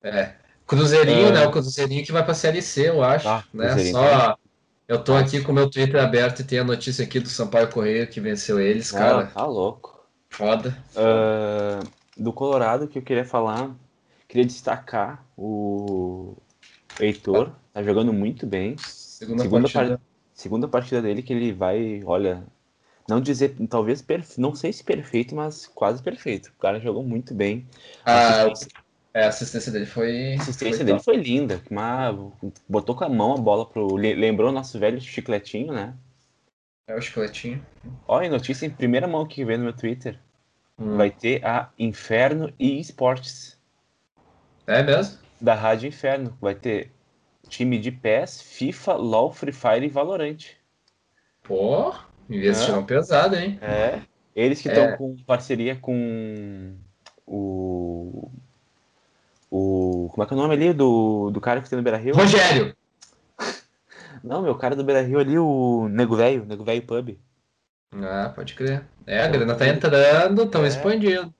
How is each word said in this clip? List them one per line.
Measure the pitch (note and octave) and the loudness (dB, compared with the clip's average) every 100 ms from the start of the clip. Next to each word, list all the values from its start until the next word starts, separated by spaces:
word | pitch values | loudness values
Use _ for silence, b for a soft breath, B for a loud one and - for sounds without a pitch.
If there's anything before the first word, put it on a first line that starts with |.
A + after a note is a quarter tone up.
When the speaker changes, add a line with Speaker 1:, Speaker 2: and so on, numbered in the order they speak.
Speaker 1:
É. | G#2 G#2 - - b b - | -4 -4 -4 -10 b b 0
Cruzeirinho, | C#3 D3+ D#3 C#3+ - G#3 | 2 6 6 6 8 8
Speaker 2:
É. | |
Speaker 1:
né? | D#3+ D3 | 8 6
O | |
Cruzeirinho | D#3 C3+ C#3 C#3 C#3 D3 | 4 -2 -4 -2 -2 -2
que | |
vai | D#3+ | -2
pra | D#3+ | 0
Série | D#3+ D#3+ E3+ | 0 0 0
C, | F3+ C#3 D#3 | -4 0 2
eu | D#3+ | 4
acho, | B2+ C3+ G#2+ | 4 2 0
Speaker 2:
Ah, | A2 - | -2 -4
Speaker 1:
né? | A2 A#2 | -4 0
Speaker 2:
Cruzeirinho | C3+ F2+ B2 | 0 2 4
Speaker 1:
Só | C#3 | 6
Speaker 2:
também. | C3+ A#2 - _ _ _ _ - | 6 4 0 _ _ _ _ -4
Speaker 1:
Eu | A#2+ | -2
tô | - | 4
Speaker 2:
Nossa. | C3+ | 4
Speaker 1:
aqui | C3+ C#3+ | 4 0
com | C#3 | 0
o | |
meu | C#3 C#3 | 2 2
Twitter | C3+ C3+ C#3+ | 2 2 4
aberto | B2+ A#2+ B2 B2+ | 4 2 2 -2
e | |
tem | C3+ B2+ | -4 -2
a | |
notícia | B2 A#2+ - B2 | 0 -2 -4 -6
aqui | A2+ C3 | -4 -4
do | A#2+ | -4
Sampaio | - A2 A#2 A2+ | -6 0 2 2
Correia | A#2 G#2+ A2+ A#2 | 0 0 0 -4
que | - | -6
venceu | G#2+ G#2 - G#2 | -6 -6 -2 2
eles, | G2 A2 A#2 | 2 0 -2
Speaker 2:
Não, | G2+ | 2
Speaker 1:
cara. | A2 B2 G#2+ | 4 4 0
Speaker 2:
tá | G2 | -4
louco. | C#3+ A2 F#2+ - - - _ _ _ | -4 -2 -2 -4 -20 -20 _ _ _
Speaker 1:
Foda. | - G#2 A2+ B2+ C3 - G#2+ | -4 0 0 -2 -10 -10 0
Speaker 2:
Ah, | A2+ A2 A2 A2 G#2 G#2 G#2 G2+ F#2 _ _ - | 2 4 2 0 -2 -2 -4 -6 -10 _ _ -6
do | A2+ | -6
Colorado | A2+ C#3 C3+ A#2 B2 D3 | -2 0 2 2 0 -2
que | C#3 | -8
eu | |
queria | B2+ B2 | -2 -2
falar, | B2 A#2+ A2 A2 C3+ B2+ _ _ _ _ _ | 0 -2 -2 -2 -6 -10 _ _ _ _ _
queria | B2 B2 | 0 0
destacar | - - B2+ - A#2 G2+ C#3+ _ - | 0 -6 -6 -6 -4 -4 -8 _ -14
o | G#2 G#2+ G#2 G2+ G2+ F#2+ F2+ F#2 F#2 - _ _ _ _ _ - | -8 -6 -4 -6 -4 -4 -6 -8 -14 -18 _ _ _ _ _ -2
Heitor, | G#2+ G#2 - G2+ D3 - _ | -2 0 0 2 0 -6 _
tá | G#2 | -6
jogando | G#2 G2+ A#2 | 0 2 2
muito | G#2 G#2 E2+ D2+ | 0 -2 -4 -6
bem. | F#2+ G2 D3+ | -4 -4 -8
Speaker 1:
Segunda | - - - - A2 A#2 | -14 -18 -20 -18 -6 -4
Speaker 2:
Segunda | G#2+ A2+ C3 | 2 2 2
Speaker 1:
partida. | D3 B2 B2 | 2 0 -2
Speaker 2:
par-, | _ _ _ | _ _ _
segunda | - - A2 C#3 | -18 -6 -4 0
partida | B2 B2 B2 | -2 0 -2
dele | A2 G2+ | -2 -4
que | B2+ | -4
ele | A#2+ A#2+ | -4 -2
vai, | F#2 F#2 G#2+ A2+ G#2 | -2 -2 0 -2 -6
olha, | F#2 F2+ G2 F2+ F2+ _ _ _ _ _ - | -2 0 0 -2 -10 _ _ _ _ _ -2
não | A2+ | -2
dizer, | C3+ C3 C#3 C3 A2 | 0 0 0 -2 -4
talvez | A#2+ A2 C#3 | -2 0 -4
perfe-, | - E3 E3 - | -4 -6 -6 -4
não | C3 | -4
sei | D3 E3 | -4 -8
se | - | -8
perfeito, | - D#3+ C#3 A#2 B2 | -6 -6 -2 -4 -4
mas | D3+ D3+ D3+ - | -6 -8 -10 -20
quase | - G2+ B2 | -2 -2 -2
perfeito. | B2+ B3 - G2 - _ | -8 -8 -8 -8 -10 _
O | |
cara | F#2+ G#2 | -2 -2
jogou | A#2 G#2 | -4 -6
muito | C3 A#2 B2+ | -4 -6 -8
bem. | G#2+ G2+ A2+ B2+ B B B | -4 -2 -2 -10 B B B
Speaker 1:
Ah, | A#2+ A#2+ A#2 A2 | 4 6 6 6
Speaker 2:
Assistência | A2 G#2 - - _ _ _ | 4 2 -14 -20 _ _ _
Speaker 1:
é, | A2+ | 2
a | G#2+ | 2
assistência | G#2+ B2 A#2 A#2+ | 0 -8 -8 -6
dele | A2 G2+ | -6 -6
foi, | - A#2 A#2+ C3 | -4 -4 -2 -4
Speaker 2:
A | C3+ | -4
assistência | D3 B2+ B2 A2+ | -6 -4 -4 0
Speaker 1:
foi | |
Speaker 2:
dele | B2 G2 | 2 2
Speaker 1:
top. | - | 2
Speaker 2:
foi | B3 | 2
linda, | C3+ B2+ C3+ F2+ - | 2 0 0 -4 -6
mas | G2+ A2+ B2+ B2+ G2+ G2 - G2 - - | -6 -4 -2 -4 -4 -10 -12 -14 -14 -4
botou | G2+ - | -2 -2
com | D3 | -4
a | E3+ | -2
mão | A#2 G#2+ | 0 2
a | C#3 | 2
bola | A2 G#2 | 2 2
pro, | A2+ A2+ G2+ F#2+ | 0 -4 -2 0
le-, | G#2+ | 0
lembrou | E2+ A2 G#2+ A#2 | 2 2 4 2
o | |
nosso | C3+ C3 A2+ | 0 -6 -2
velho | G#2 B2 | -2 -2
Chicletinho, | B2+ - - G#2 - G#2+ D3+ | -8 -12 -6 -6 -6 -8 -6
né? | B2+ G#2 C3 _ _ _ _ _ _ _ _ - | -6 -8 -14 _ _ _ _ _ _ _ _ -12
Speaker 1:
É | |
o | A2+ | -10
Chicletinho. | - - G#2+ - A#2+ C3 - _ - B2+ - | -8 -6 -6 -8 -10 -12 -14 _ -20 -14 -2
Speaker 2:
Ó, | B2+ | 0
e | F3+ | 2
notícia | C3+ B2+ C3 D#3 | -2 -2 -6 -6
em | |
primeira | - B2+ B2 F3+ | -2 2 2 0
mão | D#3+ D#3 | -2 -4
que | C#3+ | -6
vem | A#2+ A#2 | -4 -2
no | |
meu | A#2+ | -4
Twitter. | A#2+ A2+ B2+ B2 - _ _ _ _ _ - | -6 -6 -6 -10 -14 _ _ _ _ _ -10
Speaker 1:
Hum. | G#2+ G#2 | -4 2
Speaker 2:
Vai | G2+ | 2
ter | - A2+ B2+ - | 2 -2 -2 0
a | A#2 - _ | -2 -4 _
Inferno | A2+ G2+ - A2+ C3 D#3 D#3 - | -6 -6 -2 2 2 0 -6 -2
e | C3 C#3 | -2 -2
Esportes. | E3 - B2+ C3 - - - _ _ _ _ _ _ _ _ _ _ _ - | -8 -2 0 0 -8 -16 -20 _ _ _ _ _ _ _ _ _ _ _ 0
Speaker 1:
É | A#2 | 2
mesmo? | D3 D3 G3+ - _ _ | 4 2 0 -10 _ _
Speaker 2:
Da | A#2 | 2
Rádio | A2 A2 A2+ C3+ | 2 2 0 -2
Inferno. | D3+ C3+ C3+ B2 A2+ | -4 -2 -2 -4 -6
Vai | G2+ | -6
ter | G2 - G#2 - _ _ _ _ _ _ | -4 -4 -4 -6 _ _ _ _ _ _
time | - B2 A#2+ | -4 -2 0
de | A2+ | -4
pes, | B2+ A2 A2+ F3+ - | -4 0 0 0 -10
fifa, | - - C3 F3+ - F3 | -20 -6 -6 -4 -4 -2
lol, | A#2 A2 C#3 | 0 2 0
Free | - C#3+ | -2 -10
Fire | C#3 B2 A2+ D3 | -4 0 2 0
e | |
Valorant. | C#3 D#3 F#3+ D3+ D#3 - _ _ _ _ _ _ _ _ _ | -4 -4 -4 -6 -8 -18 _ _ _ _ _ _ _ _ _
Speaker 1:
Pô, | - F#2+ G#2 D3+ D4+ - - _ - | -6 -2 0 0 -2 -6 -20 _ -10
investiram | G2+ G2 G#2 A#2+ - | 0 2 2 2 0
Speaker 2:
É. | |
Speaker 1:
pesado, | G3 C3 - D3 F#3 F3+ | 0 -2 2 2 4 0
hein? | F#3 G3+ | -4 -6
Speaker 2:
É. | G#2+ G#2 A2 F3+ - _ _ | -4 0 0 -2 -10 _ _
Eles | - B2 C#3+ | 0 0 0
que | - | 2
Speaker 1:
É. | |
Speaker 2:
tão | A2+ A#2 G#2+ | 4 4 2
com | C3+ C3 | -8 -10
parceria | - A#2+ - A#2+ A#2 C3 | -2 -2 0 -2 -2 -4
com | C3 B2 A#2+ A2+ A2 G#2+ G2+ G2 F#2+ F#2+ F2+ _ - _ - | -4 -4 -2 -6 -8 -10 -12 -12 -14 -16 -20 _ -20 _ -10
o, | G2+ G2 F#2+ F#2 F2+ F2 E2+ F2 - - B2+ _ _ _ _ _ _ _ _ _ _ _ | -6 -6 -4 -4 -4 -6 -8 -10 -12 -14 -18 _ _ _ _ _ _ _ _ _ _ _
o, | F#2+ G2 F#2+ F#2 F2+ F2 | -2 0 0 0 -2 -4
como | - | -4
é | G#2 | -2
que | |
é | C3+ | 0
o | |
nome | D3+ | 0
ali | D3 E3 | 2 2
do, | D#3 C3+ A#2 A2 G#2+ G#2 | 4 4 4 2 0 -2
do | G2+ | -4
cara | B2 B2 | -2 -4
que | B2+ | -4
tem | B2+ | -2
no | |
Beira-Rio? | A#2+ A2 A#2+ | -2 -2 2
Speaker 1:
Rogério! | C#3+ G3+ G3+ F3 C3+ G2+ - _ _ - _ _ - - - _ _ _ B B C3+ | 4 6 6 6 4 0 -6 _ _ -20 _ _ -12 -10 -10 _ _ _ B B -18
Speaker 2:
Não, | B2 D3 | -8 -2
meu | F3 A#2+ | -2 0
cara | B2+ | -2
do | C#3 | -2
Beira-Rio | C#3 C3+ B2+ C#3 | 2 2 2 2
ali, | C3+ D#3 | 2 2
o | D#3+ C#3 B2 A#2+ A2 | 2 2 2 2 0
Nego | G#2 B2 A2 | 0 2 4
Velho, | A#2+ C3+ | 4 2
Nego | G#2+ G#2 | -4 -8
Velho | G#2+ A#2 | -4 -4
Pub. | A#2+ A#2 B2 G2 _ _ _ _ _ _ _ | -2 -6 -6 -16 _ _ _ _ _ _ _
Speaker 1:
Ah, | G2+ F#2+ G2 G#2+ | -12 -8 -6 -6
pode | - - | -8 -14
crer. | - C3 C#3 - _ - | -6 -4 -4 -8 _ -6
É, | G#2 | -2
a | D#3 | 0
Speaker 2:
Então, | C#3+ | 2
Speaker 1:
grana | A2+ | 0
tá | A#2 C3 | 2 2
Speaker 2:
ele | D3 | 4
Speaker 1:
entrando, | E3 C#3 C#3+ D#3 F#3 G3+ G#3+ | 4 6 8 6 6 4 2
tão | E3+ | 2
Speaker 2:
É. | D3 | 2
Speaker 1:
expandindo. | C3+ D#3+ A3 G#3 F#3 E3+ | 2 0 2 2 0 -4